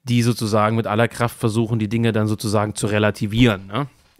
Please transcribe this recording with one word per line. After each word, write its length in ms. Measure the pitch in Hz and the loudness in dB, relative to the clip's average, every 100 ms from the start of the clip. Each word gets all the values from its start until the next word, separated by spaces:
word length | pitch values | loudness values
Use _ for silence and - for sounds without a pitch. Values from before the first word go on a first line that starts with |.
die 160 | 123 120 | -2 2
sozusagen 560 | 117 113 110 107 107 113 | 2 0 0 2 2 0
mit 100 | 101 | 0
aller 220 | 107 117 | 0 0
Kraft 300 | - 120 - | 0 -4 -2
versuchen, 400 | 117 107 110 117 | -2 0 0 0
die 100 | 107 | -2
Dinge 240 | 117 117 | 0 0
dann 140 | 107 107 | 2 0
sozusagen 480 | 107 110 104 104 | -2 0 0 -2
zu 140 | - 107 | -4 -2
relativieren, 800 | 104 104 101 104 110 123 95 95 | 2 0 0 -4 2 4 2 -4
ne? 180 | 107 139 _ _ _ | -6 -6 _ _ _